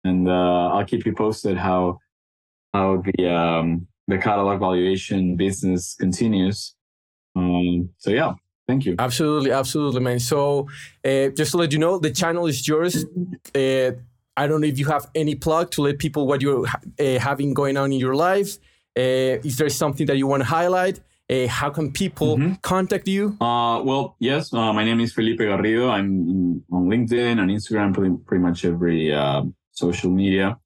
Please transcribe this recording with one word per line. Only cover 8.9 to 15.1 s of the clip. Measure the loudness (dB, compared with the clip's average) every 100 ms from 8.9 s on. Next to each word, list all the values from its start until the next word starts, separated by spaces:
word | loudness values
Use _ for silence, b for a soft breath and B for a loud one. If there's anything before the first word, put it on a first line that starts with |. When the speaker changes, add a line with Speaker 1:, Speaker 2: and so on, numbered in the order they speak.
| -2
Speaker 2:
Absolutely, | -2 0 0 2 2
absolutely, | 0 0 -2 0 0
man. | 0 -2
So, | 0 0 2 0 -4 B B B
uh, | 0 2 2
just | 0 -2
to | 0
let | 0
you | 2
know, | 2 2
the | 0
channel | 0 -2 0 -2
is | -2 0
yours. | 0 0 -2 -4 -8 -8 -10 -6 0
Uh, | 2 2 0 -2 -16 _ _ -4
I | 0
don't | 2
know | 0
if | 0
you | 0
have | -2 -2